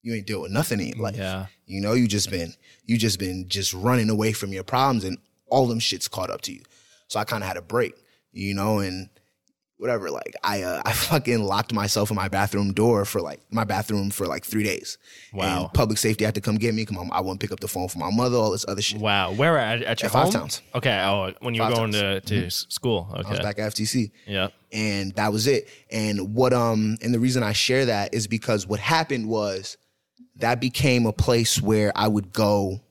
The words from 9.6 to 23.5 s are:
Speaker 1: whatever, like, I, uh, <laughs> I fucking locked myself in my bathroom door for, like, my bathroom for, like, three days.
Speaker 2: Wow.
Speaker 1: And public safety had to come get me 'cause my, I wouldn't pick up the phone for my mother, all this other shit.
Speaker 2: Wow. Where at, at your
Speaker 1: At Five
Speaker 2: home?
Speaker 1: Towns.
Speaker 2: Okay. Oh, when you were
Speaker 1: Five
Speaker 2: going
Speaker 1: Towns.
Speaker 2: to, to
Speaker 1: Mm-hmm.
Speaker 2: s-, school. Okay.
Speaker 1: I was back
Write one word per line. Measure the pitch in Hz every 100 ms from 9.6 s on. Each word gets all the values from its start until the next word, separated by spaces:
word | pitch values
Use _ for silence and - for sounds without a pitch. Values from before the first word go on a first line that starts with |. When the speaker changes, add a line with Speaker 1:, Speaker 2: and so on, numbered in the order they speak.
| _ _
Speaker 1:
whatever, | 117 117 90
like, | 67 - -
I, | - 101
uh, | 90 80
<laughs> | -
I |
fucking | 104 - 156 120 117
locked | 101 98 110
myself | 110 101 107 104
in | 104
my | 95
bathroom | 98 101 101 101
door | 95 113 107
for, | 101 101
like, | 78 73 _
my | 110
bathroom | 104 98 107 104 98
for, | 98 90
like, | 69
three | - 107
days. | 104 - - - - - -
Speaker 2:
Wow. | 98 85 82
Speaker 1:
And | 80
public | - 113 110
safety | 110 107
had | 110 107
to |
come | 104 107
get | 117
me | 110
'cause | 104 92
my, | 87
I | 90
wouldn't | 95 95
pick | 104
up | 92
the | -
phone | 90 92
for | 85
my | 80
mother, | 110 123 120
all | 107
this | 92 -
other | 98
shit. | 104 104
Speaker 2:
Wow. | 107 101 92
Where | 101 156 156
at, | 110 117
at | - 113
your | -
Speaker 1:
At |
Five | 127
Speaker 2:
home? | 165
Speaker 1:
Towns. | 226 - - _
Speaker 2:
Okay. | 123 131 101
Oh, | 95 101 95 -
when | 123
you | 113
were | 113
Speaker 1:
Five | 117
Speaker 2:
going | 110
Speaker 1:
Towns. | 104 98 98
Speaker 2:
to, | -
to | 101
Speaker 1:
Mm-hmm. | 90
Speaker 2:
s-, | - -
school. | - 123 104 95
Okay. | - 98
Speaker 1:
I |
was | -
back | 104